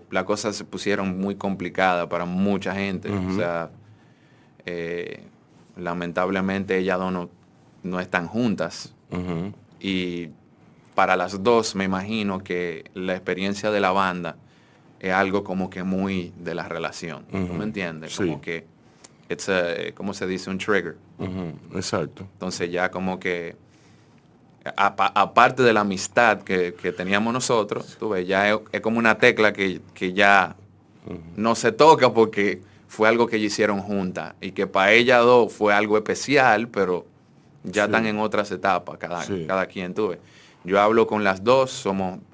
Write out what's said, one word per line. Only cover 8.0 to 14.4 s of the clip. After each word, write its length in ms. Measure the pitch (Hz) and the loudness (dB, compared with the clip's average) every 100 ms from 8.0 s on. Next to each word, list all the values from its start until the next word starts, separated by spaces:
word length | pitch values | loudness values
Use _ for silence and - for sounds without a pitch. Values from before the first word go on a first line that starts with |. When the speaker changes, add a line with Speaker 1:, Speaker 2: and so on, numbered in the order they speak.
| 92 95 85 | -4 -4 -2
Speaker 1:
juntas. 680 | 110 123 92 85 - - - _ | -2 -2 -2 -4 -8 -16 -20 _
Speaker 2:
Ujú. 420 | 92 90 85 95 104 - - | -8 -4 -4 -6 -10 -20 -12
Speaker 1:
Y 500 | 98 95 90 87 82 - _ _ _ _ _ - | -6 -4 -4 -8 -12 -16 _ _ _ _ _ 0
para 200 | 95 92 | 2 2
las 260 | 90 98 | 0 -2
dos 320 | 101 117 110 98 | 2 2 2 -2
me 80 | |
imagino 560 | 95 95 98 113 101 92 | -2 -2 -4 -4 -4 -4
que 460 | 95 90 87 80 - | -6 -6 -6 -8 -12
la 200 | 98 92 | -8 -6
experiencia 560 | 92 92 90 98 101 107 | -4 -4 -4 -4 -4 -2
de 80 | 104 | 2
la 120 | 95 | 2
banda 460 | 95 95 90 85 - | 2 0 -2 -8 -12